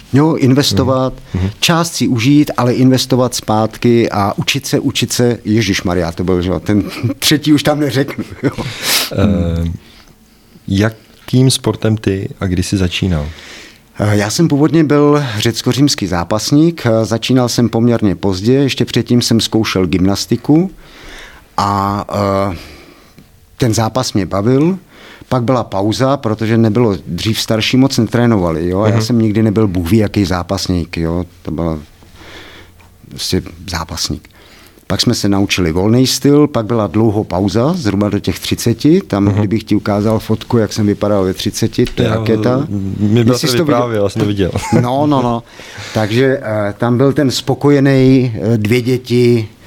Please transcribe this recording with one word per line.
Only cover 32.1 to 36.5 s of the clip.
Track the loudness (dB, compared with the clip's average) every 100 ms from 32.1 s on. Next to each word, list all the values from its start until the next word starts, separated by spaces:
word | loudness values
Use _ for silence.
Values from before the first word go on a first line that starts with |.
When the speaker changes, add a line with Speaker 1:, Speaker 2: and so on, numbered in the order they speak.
| -20 -20 -20 -20 -20 -20 -20 -20 -20 -20
Speaker 1:
prostě | -12 -4 -4 -4 -12 -10
zápasník. | -10 -8 -8 -8 -8 -12 -20 -20 -20 -20 -20 -6
Pak | -2
jsme | 0
se | 0 0
naučili | 0 0 0 0
volný | 0 2 2 2
styl, | 0 2 4
pak | 4